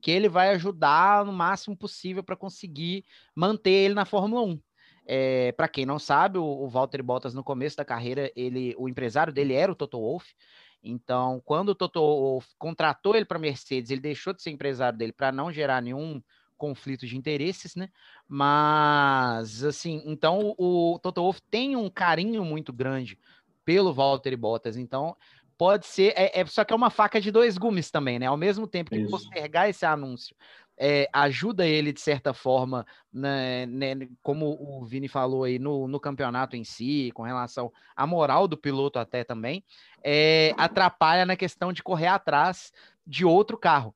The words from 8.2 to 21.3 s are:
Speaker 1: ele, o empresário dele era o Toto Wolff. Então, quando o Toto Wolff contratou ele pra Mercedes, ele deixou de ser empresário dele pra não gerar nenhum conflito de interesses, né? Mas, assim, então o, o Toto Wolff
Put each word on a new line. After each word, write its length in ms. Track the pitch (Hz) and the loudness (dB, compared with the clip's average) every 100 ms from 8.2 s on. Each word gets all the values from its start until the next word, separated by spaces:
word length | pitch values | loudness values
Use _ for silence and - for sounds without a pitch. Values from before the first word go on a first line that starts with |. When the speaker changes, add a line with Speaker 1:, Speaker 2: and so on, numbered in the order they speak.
| 139 - | -6 -6
Speaker 1:
ele, 400 | 127 123 127 117 | -6 -4 -6 -6
o 100 | 127 | -8
empresário 420 | 123 123 113 160 | -6 -4 0 0
dele 200 | 139 143 | 0 0
era 180 | 131 190 | 2 0
o 40 | 175 | -2
Toto 220 | 143 123 | -8 -6
Wolff. 340 | 110 170 - _ _ _ _ _ | -6 -6 -10 _ _ _ _ _
Então, 580 | 110 120 _ 127 127 131 - | -12 -12 _ -2 -2 -4 -2
quando 240 | 151 202 | -2 0
o 60 | 190 | -2
Toto 240 | 175 175 | -2 0
Wolff 460 | 151 147 135 131 - _ | 2 2 0 -2 -6 _
contratou 580 | 156 165 160 139 196 220 | -12 -2 0 0 2 2
ele 100 | 208 | 2
pra 140 | 170 | -4
Mercedes, 500 | 156 131 - 131 120 | -4 -6 -6 -6 -4
ele 120 | 135 | -6
deixou 320 | 139 143 - | -6 -6 -8
de 80 | 190 | -8
ser 100 | - | -10
empresário 460 | 143 143 127 127 113 | -6 -6 -2 -2 -2
dele 160 | 113 | -6
pra 180 | - 135 | -2 -2
não 200 | 135 143 | -2 -6
gerar 300 | 156 143 131 | -4 -2 0
nenhum 400 | 120 131 160 143 - _ _ _ | -2 -8 -8 -10 -14 _ _ _
conflito 500 | 147 135 - 135 123 | -8 -8 -10 -10 -8
de 100 | 127 | -8
interesses, 560 | 135 147 151 190 175 - | -4 -2 -4 -6 -12 -12
né? 140 | 185 _ _ - _ | -14 _ _ -20 _
Mas, 1400 | 139 143 147 151 151 147 147 139 135 127 113 113 110 | 0 4 4 4 4 4 6 4 4 2 -2 -6 -4
assim, 380 | 143 139 170 156 151 | -4 -4 -8 -8 -8
então 480 | 151 156 185 208 208 | 0 2 2 -2 0
o, 360 | 180 180 170 170 | 0 2 2 0
o 40 | |
Toto 220 | 185 180 | -4 -2
Wolff 200 | 175 | -2